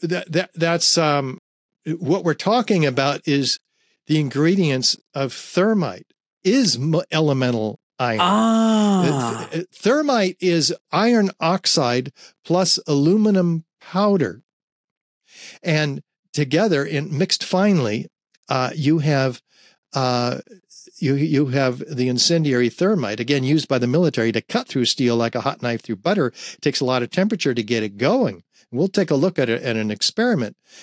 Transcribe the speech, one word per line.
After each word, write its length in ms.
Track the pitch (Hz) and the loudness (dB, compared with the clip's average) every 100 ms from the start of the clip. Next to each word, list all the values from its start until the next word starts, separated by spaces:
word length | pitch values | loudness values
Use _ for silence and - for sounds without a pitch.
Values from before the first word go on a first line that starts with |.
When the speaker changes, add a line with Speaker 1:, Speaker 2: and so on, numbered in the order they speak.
Speaker 1:
that, 300 | 170 175 - | -6 -6 -4
that, 180 | 170 180 165 | -4 -4 -2
that's, 420 | 165 170 - 170 | 0 0 0 2
um, 420 | 156 143 135 - _ _ _ _ 156 | 2 0 -2 -10 _ _ _ _ -10
what 380 | 165 156 190 | -6 -2 -2
we're 100 | 175 | 0
talking 520 | 151 190 233 220 190 147 | -2 0 0 2 2 2
about 360 | 127 139 143 - | 2 0 -2 0
is 320 | 143 123 - _ _ _ _ - | 0 0 -4 _ _ _ _ -2
the 120 | 156 | -2
ingredients 800 | 143 131 160 196 165 131 123 - _ | 0 0 2 2 2 0 -2 -4 _
of 200 | 143 135 | -6 -6
thermite 760 | - - - 208 220 139 92 - _ _ _ | -8 -6 0 2 2 -2 -6 -16 _ _ _
is 340 | 185 262 214 120 | 0 2 2 0
m-, 240 | 147 165 - | 0 -2 0
elemental 680 | 160 156 135 127 120 107 - _ - | 0 0 2 0 0 -4 -6 _ -6
iron. 200 | 123 113 | -2 0
Speaker 2:
Ah. 1200 | 180 208 226 226 226 220 208 196 170 139 120 113 | 2 2 2 2 2 2 2 2 2 0 -2 -6
Speaker 1:
Uh, 40 | - | -8
th-, 180 | 165 180 | -10 -10
thermite 640 | - 202 294 294 240 185 170 | -4 0 2 2 0 0 -2
is 340 | 185 170 143 - _ | 0 2 0 -4 _
iron 400 | 156 226 240 196 - | 0 2 4 2 0
oxide 720 | 165 185 - - 120 123 131 - - _ - | -2 0 0 0 2 0 -4 -10 -20 _ -2
plus 340 | 175 185 185 - | 0 2 0 0
aluminum 800 | 143 151 214 214 196 175 165 - _ | 2 4 4 4 2 2 -2 -6 _
powder. 600 | - 180 208 196 110 101 _ _ _ _ _ _ _ _ _ - - - | -8 0 2 2 0 -6 _ _ _ _ _ _ _ _ _ -20 -20 -10
And 400 | 180 151 151 139 - _ _ | -2 0 -2 -4 -12 _ _
together, 540 | - 139 151 220 147 139 | -4 0 2 2 2 0
in, 320 | 151 151 147 | -4 -4 -2
mixed 260 | 190 - | -2 -2
finely, 640 | - 185 208 180 117 107 - _ _ _ - | -2 0 2 2 0 -2 -6 _ _ _ -6
uh, 240 | 135 127 160 | -2 -2 -2
you 240 | 139 165 | 0 2
have, 420 | 151 139 135 120 _ _ _ _ _ | 2 2 0 -4 _ _ _ _ _
uh, 460 | 135 127 123 123 127 - 196 _ - - - | -2 0 0 -2 -4 -10 -20 _ -20 -20 -4
you, 180 | 135 139 | -2 0
you 320 | 156 139 143 | 0 0 0
have 320 | 135 131 127 | 0 0 -2
the 280 | - 135 127 | -6 -2 0
incendiary 600 | 127 - 170 151 123 120 | 0 2 2 2 2 0
thermite, 500 | - 185 208 107 110 | 0 0 0 -2 -4
again, 240 | 120 143 | -2 0
used 240 | 131 156 - | 2 0 0
by 100 | 131 | 0
the 100 | 123 | 2
military 440 | 151 170 - 113 | 2 2 2 0
to 100 | 113 | -2
cut 260 | - 240 247 | -2 -4 -2
through 180 | 135 117 | -2 -2
steel 300 | - 120 117 | 0 0 2
like 180 | 117 120 | 0 -2
a 60 | |
hot 200 | 131 - | -4 -4
knife 200 | 123 113 | -4 -6
through 160 | - 98 | -6 -6
butter. 300 | 160 208 143 | -2 0 -2
It 340 | - - - | -4 -16 -6
takes 180 | 147 - | -4 -2
a 60 | 127 | 0
lot 180 | 127 | 0
of 80 | 120 | -2
temperature 420 | - 202 214 143 | 0 0 0 -2
to 100 | 120 | -2
get 200 | 107 117 | 0 -2
it 140 | 107 101 | -2 -2
going. 460 | 135 254 190 90 - _ _ | 0 2 0 -4 -14 _ _
We'll 160 | 123 185 | -2 -2
take 220 | 208 175 | 0 0
a 60 | 143 | 2
look 240 | 185 180 | 0 0
at 100 | 123 | -2
it 140 | 117 | -2
at 140 | 127 113 | -2 -4
an 120 | 107 | -4
experiment. 680 | 104 - - 247 185 104 - _ - | -2 -4 0 0 0 -2 -8 _ -20